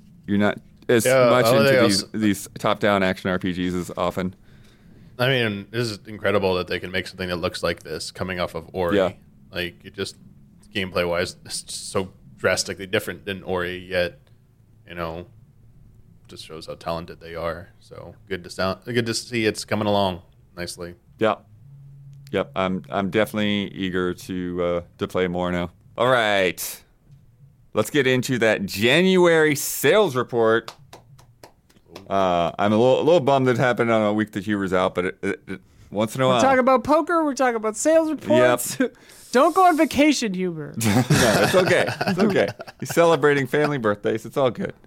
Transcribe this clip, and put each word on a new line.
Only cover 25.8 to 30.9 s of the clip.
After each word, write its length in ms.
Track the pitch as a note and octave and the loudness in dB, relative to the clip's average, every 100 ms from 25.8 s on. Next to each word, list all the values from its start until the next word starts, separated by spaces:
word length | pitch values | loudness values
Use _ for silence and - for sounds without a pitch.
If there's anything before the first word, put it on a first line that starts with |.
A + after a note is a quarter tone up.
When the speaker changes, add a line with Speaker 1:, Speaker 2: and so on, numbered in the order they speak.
| _ - | _ -2
Speaker 1:
All 120 | B2 | 2
right. 760 | B2+ G#2+ G2+ F2+ E2 - - _ _ _ - _ _ - _ _ - | 2 2 2 0 -2 -10 -14 _ _ _ -20 _ _ -20 _ _ -4
Let's 160 | - | 0
get 160 | D3 C3 | 0 2
into 320 | B2+ A#2+ B2 | 0 0 0
that 260 | A2+ G#2 F#2+ | 2 2 -2
January 920 | G2 A2+ D3+ F#3 F#3 F3 D#3+ D#3 C#3+ | 0 2 4 4 4 6 4 2 0
sales 600 | - - C3+ G3+ G3 B2 | -4 0 4 4 4 0
report. 580 | A#2 A#2+ A2 A2+ - - - | -2 2 2 2 0 -14 -20